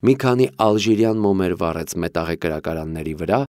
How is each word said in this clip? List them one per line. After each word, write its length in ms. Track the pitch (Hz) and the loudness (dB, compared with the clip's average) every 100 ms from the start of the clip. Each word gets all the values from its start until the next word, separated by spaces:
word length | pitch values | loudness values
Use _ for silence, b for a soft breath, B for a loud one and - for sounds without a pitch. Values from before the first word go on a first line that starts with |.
Մի 120 | 120 131 | 4 2
քանի 320 | 131 123 127 - | 2 2 0 2
ալժիրյան 640 | 110 107 104 107 113 110 | 2 2 2 2 2 2
մոմեր 360 | 101 95 92 87 | 2 2 0 0
վառեց 400 | 85 82 78 90 | -2 -4 -6 -6
մետաղե 420 | 85 82 82 82 | -4 -4 -4 -2
կրակարանների 760 | 85 78 80 82 80 80 80 76 | -4 -4 -4 -6 -6 -6 -8 -6
վրա 240 | 82 113 139 | 0 0 -2